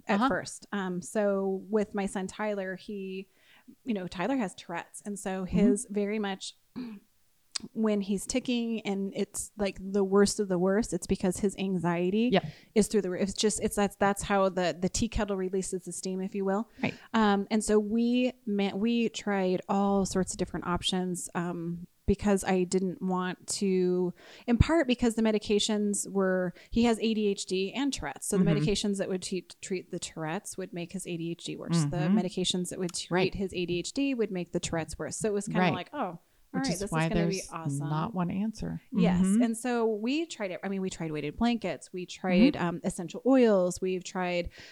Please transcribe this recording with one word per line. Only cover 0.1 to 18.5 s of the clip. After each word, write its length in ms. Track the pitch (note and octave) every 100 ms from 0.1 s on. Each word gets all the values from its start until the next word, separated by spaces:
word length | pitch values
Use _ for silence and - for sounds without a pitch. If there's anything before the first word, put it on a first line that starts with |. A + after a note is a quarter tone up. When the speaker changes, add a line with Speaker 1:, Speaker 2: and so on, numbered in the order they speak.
| G3+
Speaker 2:
Uh-huh. 120 | C4
Speaker 1:
first. 380 | F3+ - - -
Um, 300 | G3+ F#3 F3+
so 600 | - A3 G3+ G3 G3 F#3+ F#3+
with 240 | G#3+ G3+
my 100 | G3+
son 220 | G3 G3+ F#3
Tyler, 500 | - G#3+ G3+ F#3+ F#3
he, 500 | - G3+ F#3+ F#3+ - _ _ - - - -
you 80 |
know, 120 | G3+ F3
Tyler 300 | F3+ G3 C4+
has 180 | F#3
Tourette's. 480 | - - E3+ - - G#3
And 120 | G3+
so 260 | G3 F#3 F#3
Speaker 2:
Mm-hmm. 100 | F3+
Speaker 1:
his 300 | G3+ G3+ -
very 300 | G#3 G3+ A3
much 360 | G3+ F#3+ - - _ -
<clears throat> 80 | A#3+ G3+ _ _ _ _ _ - -
when 280 | A3 A3 G#3
he's 260 | G3 G3 -
ticking 540 | B3+ B3+ A#3+ A#3 A3
and 320 | - G3 G3
it's, 380 | F#3+ G3 - - -
like, 220 | G3 F#3+
the 220 | F#3+ G3+
worst 380 | F#3+ G3 G3 -
of 80 | G3
the 100 | F3+
worst, 340 | F#3+ G3 A#3+
it's 140 | F3 -
because 320 | F#3+ F#3 -
his 160 | G3 -
anxiety 760 | F#3+ F3+ E3+ E3+ F3+ G#3 B3
Speaker 2:
Yep. 140 | F#3+ D3+ - -
Speaker 1:
is 140 | A3 G3
through 140 | G#3+
the 80 | F3+
roof. 120 | F3+
It's 100 | G3
just, 280 | - G#3+ -
it's, 140 | G#3 -
that's, 180 | G3 -
that's 260 | G3 G3+
how 240 | - G3 F#3+
the, 280 | F3+ F3 D#3+
the 100 | F#3
tea 200 | - A#3
kettle 280 | - G3+ F#3+
releases 480 | F#3 F#3+ F#3 F#3
the 80 | F3+
steam, 280 | - F#3+ F#3
if 140 | G3
you 100 | G3+
will. 240 | F#3+ G3 A#3 -
Speaker 2:
Right. 120 | - - -
Speaker 1:
Um, 320 | A3+ G#3 G3+ G3
and 100 | G#3+
so 160 | G#3 G#3+
we 540 | G#3 A3+ A#3 B3 B3 -
ma-, 300 | A3